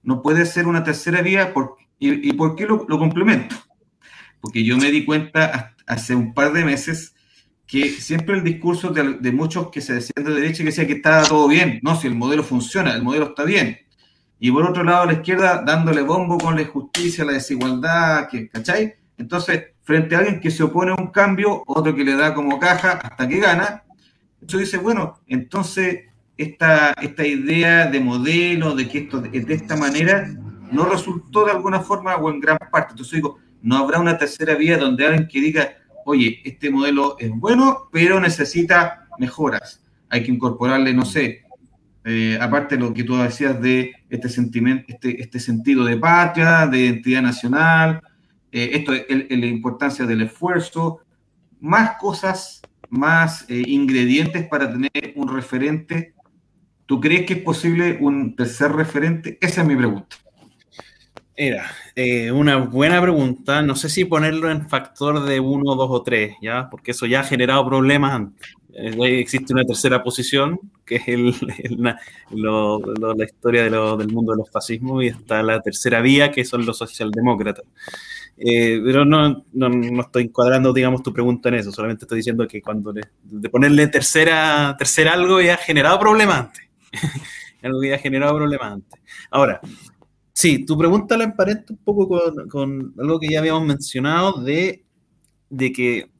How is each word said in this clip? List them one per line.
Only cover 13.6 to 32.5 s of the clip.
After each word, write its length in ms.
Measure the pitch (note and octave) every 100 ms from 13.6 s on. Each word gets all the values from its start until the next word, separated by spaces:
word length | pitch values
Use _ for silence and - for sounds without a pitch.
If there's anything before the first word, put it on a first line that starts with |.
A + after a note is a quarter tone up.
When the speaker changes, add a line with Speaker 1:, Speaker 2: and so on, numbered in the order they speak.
| A#2+ - _ _ _ _ _ _
Speaker 1:
Y 120 | A#2+
por 140 | C3+
otro 180 | F3+ F3+
lado, 220 | E3 F3
la 80 | E3+
izquierda 500 | D#3+ - F#3 F#3 E3+
dándole 360 | B2+ D#3+ E3 D3
bombo 360 | C#3 F3+ E3+ E3+
con 180 | E3
la 80 | D#3
injusticia, 600 | D3+ C#3 C#3+ F3 F3 E3+
la 100 | C#3+
desigualdad, 960 | C3+ - C3 B2+ B2+ D#3 E3+ E3 D3+ C#3
que, 200 | A#2+ A2
¿cachai? 460 | A2+ A2+ G3+ G#3+ - _ -
Entonces, 480 | A#2 - - D#3+ - _
frente 320 | - D#3+ D#3+
a 40 | E3+
alguien 200 | G#3 G3
que 100 | E3
se 140 | D#3+
opone 280 | D3+ E3+ F#3
a 40 |
un 120 | F#3+ F3
cambio, 560 | G3+ G3 F#3+ G3+ G3+ -
otro 260 | D3+ D#3
que 100 | C#3
le 120 | C#3
da 180 | C#3 D#3
como 260 | D3 C#3+ C#3
caja 340 | F3+ F3+ F#3
hasta 340 | F3+ - - B2+
que 120 | F#3
gana, 440 | G3+ E3+ G3+ G#3+ _ _ _ _ _ _
entonces 300 | - F#3+ F#3+
dice, 60 | F#3
bueno, 380 | G3+ G#3+ D#3 - _
entonces 800 | B2+ B2 G3 F3+ - F#3 F3+ _ _ _
esta, 580 | - D#3 - D#3+ D#3 D3 D3
esta 240 | D3 -
idea 600 | D3 C#3 C3+ E3 E3+ E3+
de 140 | E3 C3+
modelo, 760 | B2+ B2 C3+ E3+ F3 E3+ D#3+
de 120 | C3+ A#2+
que 120 | C#3+
esto 240 | - C3 A2
es 140 | B2+
de 80 | A#2
esta 220 | D#3 -
manera, 520 | D#3 C#3+ D3 E3+ G3 G3 - - - -
no 140 | C#3+
resultó 600 | F#3 G3 - E3+ - G#3
de 60 | G#3
alguna 300 | F#3+ F#3+ F#3+
forma 340 | - G3 F#3
o 160 | F3 D#3
en 80 | D3
gran 180 | D#3